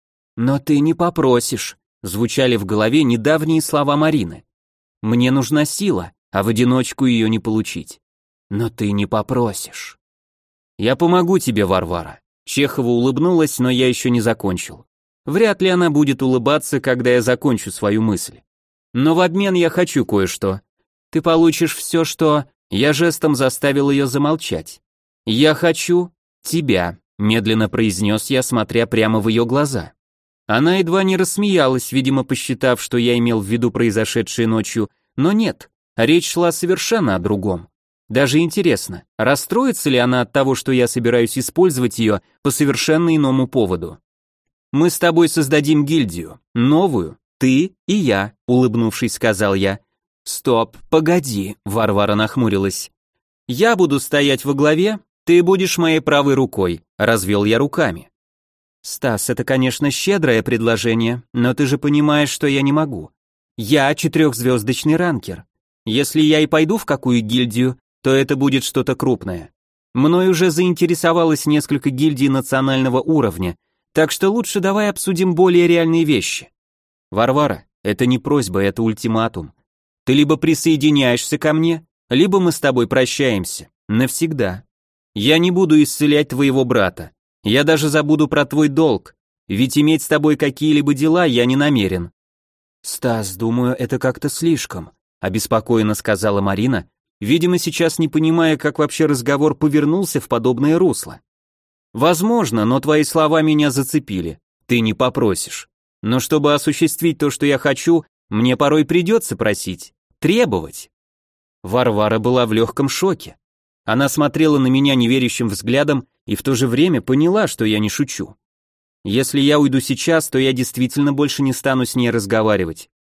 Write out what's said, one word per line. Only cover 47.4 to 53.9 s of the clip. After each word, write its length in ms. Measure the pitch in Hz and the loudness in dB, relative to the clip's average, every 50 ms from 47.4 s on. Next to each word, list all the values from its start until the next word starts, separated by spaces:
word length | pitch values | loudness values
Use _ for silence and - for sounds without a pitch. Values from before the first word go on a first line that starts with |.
| 131 131 131 139 175 190 - _ _ | 0 2 2 2 0 -2 -6 _ _
и 80 | - 196 | -2 -2
я», 380 | 214 175 127 101 98 98 110 - _ _ - | 0 2 2 0 0 -2 -4 -8 _ _ 0
улыбнувшись, 640 | 123 127 127 120 107 117 113 110 - - 120 110 - | 2 2 2 2 2 0 -2 -2 -2 -2 -4 -6 -4
сказал 420 | - - 113 104 92 107 98 98 | -2 -2 -2 0 0 0 0 0
я. 240 | 98 98 95 95 98 - _ _ _ _ _ _ _ _ | 0 0 -2 -2 -4 -10 _ _ _ _ _ _ _ _
«Стоп, 520 | - - - - 135 120 113 113 - - - - - | -14 -14 -6 -2 0 0 0 0 -2 -6 -18 -6 0
погоди», 680 | - 160 156 156 175 180 139 131 110 101 95 95 104 - _ | 0 2 2 2 0 0 0 -2 -6 -6 -6 -6 -10 -12 _
Варвара 520 | 101 98 117 110 117 101 101 104 104 104 | -6 -2 -2 0 0 2 0 0 0 0
нахмурилась. 720 | 104 110 110 - 131 120 110 98 98 98 98 92 - - - _ _ _ _ _ _ _ _ _ _ _ | 0 -2 -2 -2 -2 0 0 0 0 0 -2 -4 -6 -12 -14 _ _ _ _ _ _ _ _ _ _ _
«Я 300 | - 120 127 202 233 233 | -10 -2 0 2 2 4
буду 240 | 180 185 156 | 2 2 2